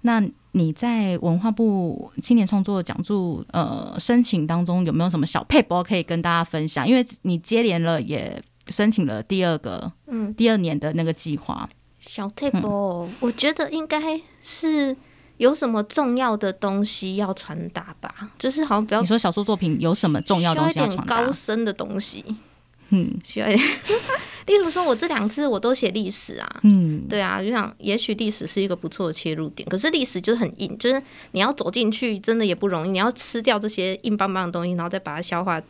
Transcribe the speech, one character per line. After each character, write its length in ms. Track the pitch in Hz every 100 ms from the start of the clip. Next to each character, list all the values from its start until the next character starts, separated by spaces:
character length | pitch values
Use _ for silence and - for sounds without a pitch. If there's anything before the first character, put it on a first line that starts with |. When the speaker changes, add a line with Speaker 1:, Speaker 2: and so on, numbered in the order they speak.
Speaker 1:
那 200 | 233 226 190 - _
你 200 | - 160
在 460 | 156 240 226 196 175
文 200 | 170 170
化 120 | 220
部 600 | 214 226 196 175 - - -
青 120 | - 240
年 100 | 214
创 160 | 202
作 200 | 190 196
讲 180 | 170 -
座， 420 | 175 208 175 - -
呃， 440 | 170 147 - 50 -
申 240 | - 240
请 240 | 240 175 156
当 180 | 170
中 200 | 175 180
有 80 | 175
没 100 | 160
有 80 | 180
什 80 | 170
么 80 | 165
小 160 | -
撇 180 | - 294
步 200 | 226 175
可 140 | 175 190
以 60 |
跟 200 | 160 170
大 80 | 170
家 140 | 170
分 220 | 165 160 156
享？ 200 | - 131
因 60 |
为 100 | 254 247 -
你 140 | 185 170
接 240 | - 233
连 200 | 233 170
了 180 | 165 160
也 420 | 110 143 - - - _ -
申 220 | - 208
请 160 | 214 151
了 160 | 107
第 220 | - 190
二 140 | 180 156
个， 340 | 113 90 - - -
Speaker 2:
嗯。 260 | 233 208
Speaker 1:
第 140 | 220 226
二 60 | 214
年 220 | 170 147
的 140 | 156
那 100 | 160
个 100 | 165
计 240 | 160 165 147
划。 320 | - - - _ _ _
Speaker 2:
小 300 | - - 202
撇 200 | - 285
步 160 | 190 208
哦， 420 | 202 196 175 175
Speaker 1:
嗯。 80 | 226
Speaker 2:
我 100 | 240
觉 200 | 226 285
得 180 | 320 302
应 160 | 311 311
该 340 | 302 311 320 - -
是 560 | - - 320 302 277 262 - - - -
有 180 | 240
什 140 | 302 262
么 140 | 220
重 320 | 214 - 269 240
要 200 | 254 214
的 160 | 196
东 320 | 190 202 196
西 320 | 208 - 190 190
要 160 | 196
传 340 | 190 - 160 170
达 240 | 170 180 -
吧， 300 | - - 208 -
就 120 | 262
是 140 | 285
好 120 | 294 208
像 80 |
比 60 | 214
较 100 | 208
Speaker 1:
你 60 | 180
说 120 | 226
小 120 | 180
说 120 | 185
作 120 | 202 202
品 240 | 170 151
有 140 | 165
什 160 | 190 180
么 100 | 147
重 180 | - 190
要 140 | 170
的 60 | 156
东 100 | 160
西 80 | 160
要 80 | 226
传 100 | 185
达？ 60 |
Speaker 2:
需 60 | -
要 40 | 233
一 20 |
点 80 | 247
高 60 |
深 320 | - - 220
的 80 | 226
东 280 | 202 - 196
西。 240 | 202 202 - 214 - _ _ _ -
Speaker 1:
嗯。 280 | 190 - -
Speaker 2:
需 160 | - 214
要 80 | 214
一 60 |
点。 120 | 208 294
<laughs> 60 | - - 440 - 523 - - -
例 100 | 415
如 120 | 349
说 140 | 349
我 100 | 339
这 140 | 233 339
两 220 | 294 208
次 180 | 247 294
我 120 | 208
都 140 | 240
写 160 | 254 202
历 180 | 196 190
史 240 | 202 - 57
啊。 220 | 50 -
Speaker 1:
嗯。 400 | 208 196 165 151 -
Speaker 2:
对 120 | 208
啊， 200 | 185 190
就 80 | 196
想 220 | 233 - -
也 180 | 196 226
许 160 | - 214
历 120 | 220
史 160 | 214
是 160 | 160 208
一 60 | 196
个 80 |
不 140 | 175 160
错 180 | - 175
的 60 |
切 220 | 160 165
入 140 | 156 156
点， 160 | - -
可 100 | 185
是 100 | 302
历 140 | 320
史 160 | 254 185
就 140 | 196
很 180 | 233 185 -
硬， 160 | 196 220
就 120 | 240
是 100 | 269 277 - -
你 80 | 185
要 140 | 214
走 180 | 285 -
进 200 | 233 220
去 280 | 214 247 202
真 180 | 208 226
的 80 |
也 80 | 208
不 140 | 170 202
容 180 | 175
易， 60 | 170
你 80 | 190
要 100 | 220
吃 280 | 254 - 233
掉 160 | 226 208
这 120 | 214
些 260 | 214 185 185
硬 140 | 240 208
邦 180 | 196
邦 120 | 190 175
的 60 |
东 140 | 175 175
西， 60 |
然 120 | 175
后 60 | 170
再 80 | 190
把 160 | 185
它 80 | 151
消 220 | 175 175
化 180 | 185 160 -